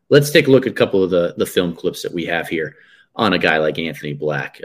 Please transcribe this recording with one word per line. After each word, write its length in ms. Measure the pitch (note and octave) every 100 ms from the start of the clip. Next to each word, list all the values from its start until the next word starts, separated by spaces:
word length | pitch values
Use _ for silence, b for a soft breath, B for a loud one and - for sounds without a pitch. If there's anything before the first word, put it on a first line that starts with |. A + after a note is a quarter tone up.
| _
let's 220 | D3 C#3+
take 160 | E3+ C#3
a 40 |
look 140 | C3 A#2+
at 60 |
a 40 | -
couple 280 | A#2 G2
of 60 | F#2
the, 240 | F2+ F2 -
the 80 | G2
film 300 | - F2+ E2+
clips 260 | F2+ -
that 100 | -
we 120 | F2 E2
have 220 | E2+ D#2+
here 300 | D#2+ D2+ B B B B -
on 180 | A2
a 60 | F2+
guy 180 | F2 D#2
like 220 | D#2 D#2
Anthony 340 | E2 D2+ D2+
Black. 460 | D2 D2+ D2 - -